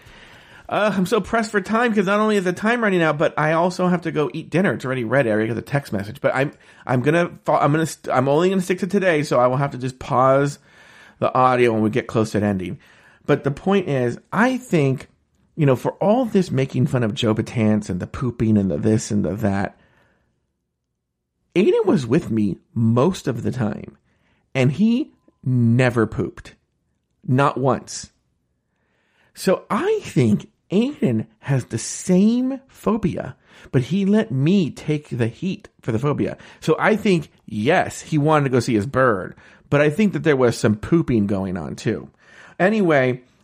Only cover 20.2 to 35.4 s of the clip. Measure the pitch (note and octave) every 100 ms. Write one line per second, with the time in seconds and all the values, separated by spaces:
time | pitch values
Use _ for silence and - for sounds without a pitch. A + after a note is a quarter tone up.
20.2 | _ _ _ _ _ _ _ _ _ _
21.2 | _ _ _ E3+ G#3+ A#4 G4+ A3+ A#2+ C3+
22.2 | - A2+ G#2 - _ A#2 A2+ A#2 D3 F#3
23.2 | - A#2+ G#2+ B2 G#2+ - - - _ _
24.2 | _ _ _ C#3 B2+ C#3+ A3 A#3+ D#4 _
25.2 | _ _ - B2+ A#2 A#2+ B2+ A#2+ A2 -
26.2 | E2 - - - _ _ _ _ _ _
27.2 | - B2+ C#3+ - C3 G#2 - - - _
28.2 | _ _ _ _ _ _ _ _ _ _
29.2 | _ - - F#3 - G#3 F#4 A4 - -
30.2 | A3+ G#3 - _ _ F#3 B3+ D4 G3+ A2+
31.2 | - _ - C#3 - A2+ - - - F3+
32.2 | G#3 A#3+ B3+ C4+ - - - A3 F#3+ -
33.2 | - - _ - - - B2 F#3 F#3+ G#3
34.2 | A3 C3 C#3+ G3+ D3 - - D3+ D3 A#2+
35.2 | A2+ -